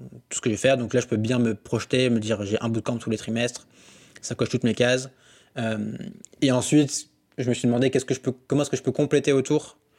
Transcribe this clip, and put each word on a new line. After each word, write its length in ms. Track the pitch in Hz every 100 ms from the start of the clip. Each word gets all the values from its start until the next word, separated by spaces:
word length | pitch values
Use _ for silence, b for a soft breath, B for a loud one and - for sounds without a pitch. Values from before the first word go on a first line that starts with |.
| 127 123 -
tout 80 | -
ce 40 |
que 80 | 123
je 40 |
vais 80 | 104
faire. 160 | 131 135
Donc 160 | 117
là, 80 | 127
je 60 | -
peux 100 | 113
bien 220 | 110 123
me 160 | 117 101
projeter, 540 | - 113 - 131 127
me 100 | 117
dire, 240 | 107 104 98
j'ai 120 | 107
un 80 | 117
bootcamp 280 | 113 117 120
tous 120 | 113
les 80 | 110
trimestres, 500 | - 113 120 - - b b b b b
ça 140 | - 123
coche 140 | 117
toutes 140 | 120
mes 120 | 117 107
cases. 340 | 120 127 131 - b b b -
Euh, 200 | 113 107 107 107 - - - -
et 100 | 139
ensuite, 560 | 127 - 147 139 - - _ _ -
je 120 | 123
me 40 |
suis 140 | 120 123
demandé 220 | 120 131
qu'est-ce 160 | 131 -
que 80 |
je 80 | 131
peux, 100 | 135
comment 300 | - - 143
est-ce 80 | 143
que 80 | 131
je 60 |
peux 80 | -
compléter 420 | - 147 143 147
autour 440 | 135 131 151 - - _